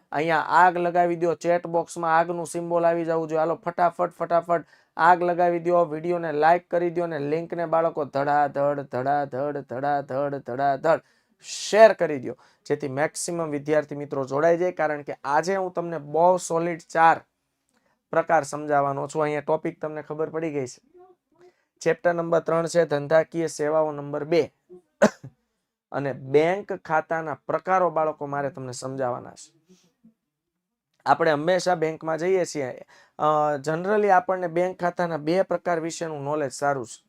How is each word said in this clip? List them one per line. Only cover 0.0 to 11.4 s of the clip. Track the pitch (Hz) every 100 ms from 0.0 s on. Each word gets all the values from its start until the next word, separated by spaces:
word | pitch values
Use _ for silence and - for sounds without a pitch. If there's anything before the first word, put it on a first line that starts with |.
| -
અહીંયા | 143 165 156
આગ | - 156 180 175
લગાવી | 175 175 175 170
દો, | 170
ચેટ | 151 170 175 170
બોક્સમાં | 170 160 170 165 160
આગનું | 170 175 160
સિમ્બોલ | 170 170 170
આવી | 170 170
જવું | 165 165 160
જોઈએ. | 156
હાલો | 160 156
ફટાફટ, | 170 175 175 - 175
ફટાફટ | - 165 170 175 170 - _ _ -
આગ | 165 180
લગાવી | 175 170 175 175
દો, | 170 175
વીડિયોને | 165 156 170 175 165
લાઈક | 147 156 175 -
કરી | 175 175
દો | 170
અને | 170 156
લિંકને | 143 160 170 170 165
બાળકો | 165 165 160
ધડાધડ, | 135 139 143 147 143 143 143 143
ધડાધડ, | 135 127 131 143 143 127 147 143
ધડાધડ, | 139 120 143 143 139 131 143
ધડાધડ | 139 - 127 139 135 160 147 - _ _ _